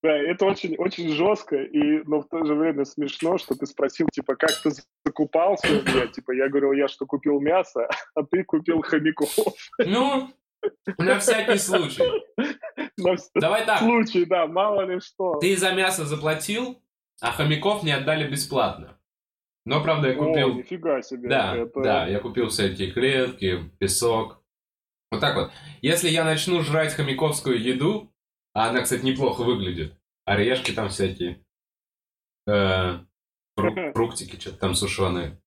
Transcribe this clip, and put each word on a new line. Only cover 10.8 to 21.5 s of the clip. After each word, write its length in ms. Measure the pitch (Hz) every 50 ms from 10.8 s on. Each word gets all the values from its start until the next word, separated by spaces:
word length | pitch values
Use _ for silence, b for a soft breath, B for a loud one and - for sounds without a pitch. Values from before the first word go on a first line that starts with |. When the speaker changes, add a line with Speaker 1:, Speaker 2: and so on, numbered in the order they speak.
| _ - 190 -
Speaker 2:
на 200 | 165 190 - 196
всякий 400 | 196 262 226 220 214 240 226 202
случай. 460 | - 190 185 - 160 - - - 523 494 427 427 - - _
Speaker 1:
<laughs> 600 | - 254 302 - - - 640 - - 302 - _ -
На 160 | 180 175 185
вс-, 160 | 175 - - _
Speaker 2:
Давай 300 | - 170 165 196 220 226
так. 140 | 220 214 196
Speaker 1:
случай, 440 | 220 226 240 233 220 220 - 180 175
да, 200 | 165 185 180 165
мало 360 | 151 165 180 196 214 208 196 190
ли 180 | 190 185 180
что. 380 | - - _ _ 190 180 165 147
Speaker 2:
Ты 160 | 147 185 196
за 160 | 180 180 190 185
мясо 320 | 185 190 185 185 - 160
заплатил, 760 | 143 151 147 143 156 156 156 - - 202 226 247 247 254 _ _ _ _ _ _ _ _ _
а 120 | - 120 -
хомяков 500 | - 147 151 151 147 - 196 214 208 165
мне 140 | 156 143
отдали 320 | 135 135 147 156 160 147 123
бесплатно. 680 | 139 143 - - - 131 110 95 95 - - - - _ _ _ _ _ _ _ _ _ _ _ _ _ _
Но, 180 | 113 131 151 147
правда, 260 | 160 160 147 143 131
я 40 | 131
Speaker 1:
О, 40 | 147 151
Speaker 2:
купил 300 | 156 160 156 139 131 123
Speaker 1:
нифига 480 | 123 127 - 185 180 160 170 147 131 117
себе. 260 | - 135 123 123 120
Speaker 2:
Да, 280 | 135 131 107 95